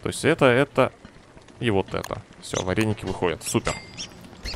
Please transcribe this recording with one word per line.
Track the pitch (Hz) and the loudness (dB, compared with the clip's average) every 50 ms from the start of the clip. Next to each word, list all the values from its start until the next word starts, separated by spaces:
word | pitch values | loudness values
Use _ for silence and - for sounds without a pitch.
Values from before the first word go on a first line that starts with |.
| - | -10
То | 104 | -8
есть | - - - | -6 0 0
это, | 127 165 - 151 | 2 4 6 6
это | 131 120 123 143 - - - 131 - - - - - - - - - - - - - - - | 6 6 6 2 2 2 2 2 2 0 -6 -18 -20 -20 -20 -20 -20 -20 -20 -20 -20 -12 -4
и | 113 113 | 0 2
вот | 104 95 95 - - | 2 2 0 0 -4
это. | - - - - - - - - - | -8 -6 -6 -8 -10 -10 -14 -20 -18
Все, | - - - - 90 | -12 -6 -4 -2 -2
вареники | 92 92 107 110 107 104 - - | 0 0 2 2 0 0 -2 -4
выходят. | 95 92 - - 87 78 - - | -6 -4 -2 -2 -2 -2 -4 -6
Супер. | - - 117 - 85 78 - - - - - - - - - - - - - - - - | -2 -2 0 0 -2 -4 -6 -10 -14 -16 -16 -16 -16 -16 -20 -20 -20 -20 -14 -12 -8 -6